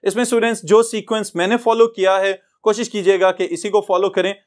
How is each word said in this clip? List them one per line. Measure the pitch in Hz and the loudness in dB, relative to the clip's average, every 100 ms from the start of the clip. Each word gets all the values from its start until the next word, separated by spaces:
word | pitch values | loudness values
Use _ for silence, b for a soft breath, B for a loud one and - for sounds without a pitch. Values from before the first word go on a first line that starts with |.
इसमें | 196 196 | -2 -2
स्टूडेंट्स | 240 233 226 226 156 | 0 0 0 -4 2
जो | 208 | 4
सीक्वेंस | 226 220 202 220 208 165 | 4 -4 -4 -6 -4 -4
मैंने | 180 240 | -2 0
फॉलो | 233 226 226 | 0 2 2
किया | 226 190 190 | 2 0 0
है, | 196 190 _ _ | 0 -4 _ _
कोशिश | 214 214 208 | -2 -2 -4
कीजिएगा | 208 185 190 185 | -4 0 2 2
कि | 185 185 | 0 -4
इसी | 165 208 | -6 -2
को | 202 202 | -2 0
फॉलो | 180 196 | -2 0
करें | 190 185 196 | -2 -4 -6